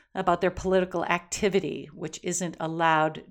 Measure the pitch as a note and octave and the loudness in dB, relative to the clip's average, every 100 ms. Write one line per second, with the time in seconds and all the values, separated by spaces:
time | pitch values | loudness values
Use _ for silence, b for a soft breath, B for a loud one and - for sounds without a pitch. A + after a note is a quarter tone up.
0 | B - F#3+ F3 F#3 F3+ F#3+ F#3+ F#3 F3+ | B -4 0 2 2 0 2 2 2 -2
1 | - F3 - - G#3 F#3+ F#3+ - D3+ D3+ | 0 -2 -2 -2 2 2 0 -6 -10 -10
2 | E3+ - - E3+ F3 - D#3+ D#3+ E3 D#3+ | -10 -8 -6 -4 -6 -4 -6 0 4 4
3 | D#3 D#3 - | 2 0 -14